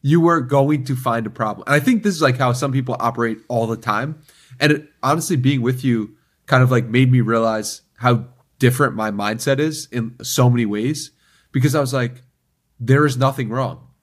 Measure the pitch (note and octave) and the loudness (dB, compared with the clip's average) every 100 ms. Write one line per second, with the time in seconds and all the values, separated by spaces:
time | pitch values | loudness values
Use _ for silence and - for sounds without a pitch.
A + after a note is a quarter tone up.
0 | C#3 E3+ E3+ E3 B2 C#3 C#3 D3+ B2+ B2+ | 4 4 4 2 2 2 2 0 -2 -4
1 | B2+ A#2 G#2+ - G#2+ G2+ - D3 D3+ A#3 | -2 -4 -4 -4 -6 -6 -2 0 2 0
2 | G#3 E3+ C#3+ B2 B2+ B2 C#3+ C3+ B2+ A#2+ | 0 0 0 2 0 0 -2 -2 -4 -2
3 | A#2 A#2+ A#2 A2 _ A#2+ A2+ A2+ A2+ G#2 | -4 -2 -4 -4 _ -4 -2 -4 -2 -2
4 | C#3 D3+ _ _ _ - D3 D3 - _ | -4 -10 _ _ _ -2 2 2 -2 _
5 | C3 D#3 D#3+ D#3+ B2+ C#3+ A#2 B2+ C3+ A2+ | -2 -2 0 0 2 0 -2 -2 -2 -2
6 | G#2 _ _ _ - C3 B2+ B2 A#2 A#2+ | -4 _ _ _ 0 2 4 2 2 2
7 | C3+ B2+ G#2+ A2+ A2+ A2 A2 - _ _ | 4 4 2 0 0 -2 -6 -12 _ _
8 | B2 A#2+ - _ _ _ B2 B2+ C3+ G#2+ | 0 0 -2 _ _ _ 0 2 0 0
9 | A2 G2+ G#2 A2+ - C3+ D#3 D3+ - A#2+ | -6 -4 -4 -4 -2 0 -2 -4 -8 -6
10 | A2+ - - - B2 A#2+ A2 G#2 A#2+ D3+ | -6 -10 -6 2 4 4 0 -2 -4 -4
11 | - _ _ _ _ C3+ B2 D3 C3+ C3+ | -10 _ _ _ _ 0 0 0 -2 -2
12 | A#2+ B2 _ _ _ _ _ _ A#2 C#3 | -4 -8 _ _ _ _ _ _ 0 2
13 | D3 B2 C3+ C3+ A2+ A#2+ A#2 E2 - _ | 2 0 -2 -2 -6 -4 -6 -8 -20 _